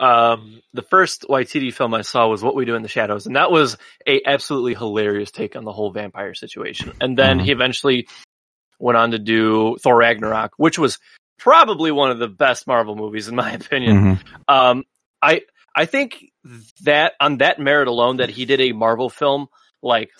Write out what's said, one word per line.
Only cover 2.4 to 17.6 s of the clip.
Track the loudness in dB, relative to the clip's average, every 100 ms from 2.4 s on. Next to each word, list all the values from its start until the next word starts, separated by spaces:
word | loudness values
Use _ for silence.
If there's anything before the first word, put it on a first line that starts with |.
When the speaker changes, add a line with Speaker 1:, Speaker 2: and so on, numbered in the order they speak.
Speaker 1:
What | -2
We | -2
Do | -4
in | -4
the | -6
Shadows, | -4 -4 -4 -4
and | 0
that | 2
was | 2 2 -2 -18 _ -2
a | 0 0
absolutely | -2 -2 -4 -4
hilarious | -4 -6 -4 -2 -4 -6
take | -10 -12 -10
on |
the | -12
whole | -8 -8
vampire | -8 -12 -12 -12
situation. | -14 -16 -14 -12 -12 -12 -6
And | -2 2
then | 2 2
Speaker 2:
Mm-hmm. |
Speaker 1:
he | 0
eventually | 0 -2 -2 0 0 -4 -16 -20 _ _ _ _ -6
went | 0 2
on | 2
to | -2
do | 0 0 2 2 0 0
Thor | 2 4
Ragnarok, | 4 2 -2 -4 -6 0
which | 0 0
was | -2 -4 _ _ _ -2
probably | 4 6 4 0 -2
one | 0 0
of | 0
the | -6
best | 0 0 0 0
Marvel | 0 0 -6
movies, | -8 -10 -8
in | -6
my | -6
opinion. | -6 -6 -2 2 4 4 2
Speaker 2:
Mm-hmm. | -4 -6 0
Speaker 1:
Um, | 4 4 2 -4 _ _ -2
I, | 0 0 -2 _ _ -4
I |
think | -2 -2 -4 -8 _ _ -20 -20 -20 _
that | 0 2 2 0
on | 0 2
that | 2 2